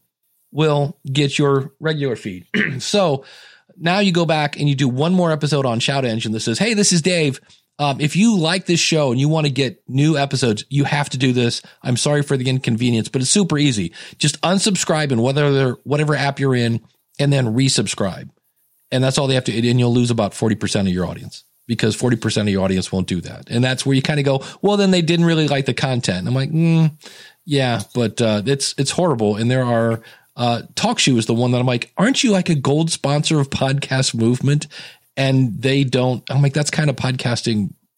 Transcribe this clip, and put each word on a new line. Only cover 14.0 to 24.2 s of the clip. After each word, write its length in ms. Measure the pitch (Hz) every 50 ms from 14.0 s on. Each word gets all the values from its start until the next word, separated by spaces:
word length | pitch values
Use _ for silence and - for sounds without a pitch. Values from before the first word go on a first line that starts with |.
| - - - -
Just 240 | - 147 - -
unsubscribe 680 | - 165 190 202 - 220 190 - - - 170 151 151 143 131
in 80 | 113
whatever, 560 | 117 131 135 151 147 143 139 135 135 127 117 - -
whatever 300 | 120 143 147 156 147 151
app 240 | 131 135 143 139 -
you're 140 | 139 135 127
in 260 | 123 120 113 117 117 - _ _ _ _ _ _ -
and 120 | 143 143
then 220 | 143 135 127 110 110
resubscribe." 720 | 123 135 131 - - 107 95 - - 104 95 82 - - - - _ _ _ _ _ _ _ _ _ _ -
And 100 | 135 127 131
that's 140 | 131 135 160
all 100 | 143 135
they 80 | 131
have 100 | 127 127
to, 240 | - 104 113 113 120
and 100 | 120 123
you'll 140 | 123 120 120
lose 180 | 123 120 120
about 220 | 120 117 107 98 -
forty 220 | - 117 110 104
percent 320 | - - 95 - 104 98 95
of 40 | 90
your 120 | 90 87
audience 380 | 85 87 - - - - - - _ _ _ _ -
because 280 | 117 - - 107 104
forty 220 | - - 123 123 110
percent 320 | - 113 - 107 104 104
of 20 |
your 120 | 95 95 95
audience 260 | 95 95 92 - -
won't 160 | - 95 90 -
do 140 | 95 87
that. 280 | 80 - - - - -
And 140 | - 120 127
that's 220 | 127 127 123 -
where 100 | 135 135
you 60 | 131
kinda 220 | 135 - 151 147